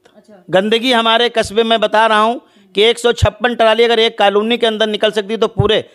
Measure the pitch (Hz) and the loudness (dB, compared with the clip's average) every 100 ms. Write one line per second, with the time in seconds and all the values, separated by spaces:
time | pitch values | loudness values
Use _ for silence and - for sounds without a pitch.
0 | _ _ _ - - 185 214 226 254 233 | _ _ _ -20 -2 -2 0 -2 0 0
1 | 226 226 240 226 214 208 226 226 214 214 | 2 0 0 -2 -2 -2 0 0 0 0
2 | 220 214 220 247 _ _ _ 196 220 233 | 2 2 0 -2 _ _ _ 0 0 2
3 | 240 226 214 208 240 233 226 220 233 226 | -2 0 -2 0 -4 0 2 2 2 2
4 | 226 226 202 202 220 240 226 214 220 208 | 0 2 0 2 -2 -2 -2 -2 -4 0
5 | 214 214 196 220 220 - 208 202 - | -2 -2 -6 -4 -4 -2 0 0 -4